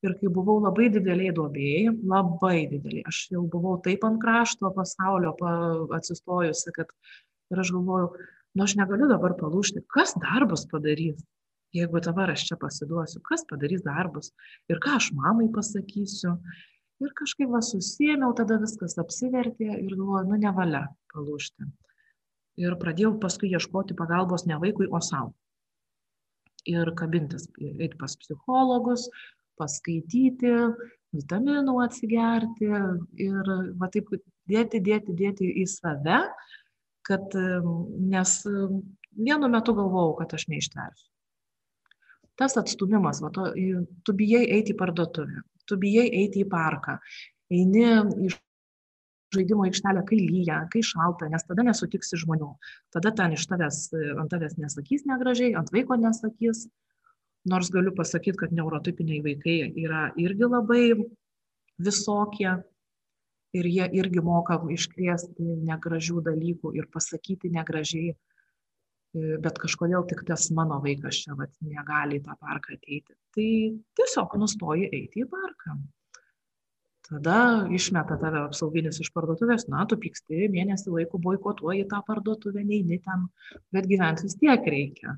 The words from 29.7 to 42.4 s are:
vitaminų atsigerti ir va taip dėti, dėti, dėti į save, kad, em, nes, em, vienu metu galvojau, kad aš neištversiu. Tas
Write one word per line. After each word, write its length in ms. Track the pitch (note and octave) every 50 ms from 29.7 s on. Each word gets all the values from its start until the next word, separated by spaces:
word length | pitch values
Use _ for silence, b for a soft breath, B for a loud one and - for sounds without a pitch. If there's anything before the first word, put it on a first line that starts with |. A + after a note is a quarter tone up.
| - - _ - E3 E3 D3+ - - B3 C4 C4 B3+ - A#3+ A#3+ A#3+ A#3 A#3+ A#3 A3+ B B B B B _ _ -
vitaminų 580 | D3+ C#3+ C#3+ F3 G3+ B3 C#4 C#4+ D4 C#4+ C4+ B3+ B3
atsigerti 920 | A#3+ A#3+ A#3+ - - A3 A3+ A3+ A#3 A3+ A#3 A3+ A3 A3+ A3+ - G#3+ G#3 G#3 G#3 G3+ F#3 F3+ F3 E3+ - - - -
ir 280 | G3 G3 G3 F#3+ F#3+ F#3+ F#3 F#3 F#3 F#3
va 140 | F3+ F#3 F#3
taip 220 | - G#3 G#3 - - F3+ - _ _ _ _ -
dėti, 320 | G3 A3 A#3 A3+ - A3+
dėti, 360 | F3+ G3 G#3+ G#3+ G#3 G#3 F3+
dėti 340 | E3 G3 G3+ G3 G3 F#3+ F3+ - - F#3+
į 40 | F3
save, 540 | - - - E3+ D3+ C#3 C#3+ D#3 F#3 C4 F#4 G#4 - B B B B B B B B _ _ _ _ _ _
kad, 300 | - G3 F#3+ G3 G3 -
em, 340 | F#3+ F#3 F#3 F#3 F3+ F3 E3+ E3+ E3 E3+ - - - F#3+ F#3
nes, 280 | F#3+ F#3 F#3 F#3 - - -
em, 340 | G#3 G3+ G3 G3 F#3+ G3 G3 F#3+ - - _ - _ _
vienu 360 | G#3 A3 B3+ D4 D4+ D4 B3+
metu 240 | A#3+ A3+ A3+ A#3+ A3
galvojau, 420 | G3+ G3+ F#3+ F#3 F#3 F3 D#3+ D3+ -
kad 160 | D#3+ D#3+ -
aš 140 | D#3 - -
neištversiu. 600 | D3+ D3 C#3+ - - C#3+ A#2 F2 - _ _ _ _ _ _ _ _ _ _ _ _ _ _ _ _ _ _ _ _ _ b b b b b _ _
Tas 180 | -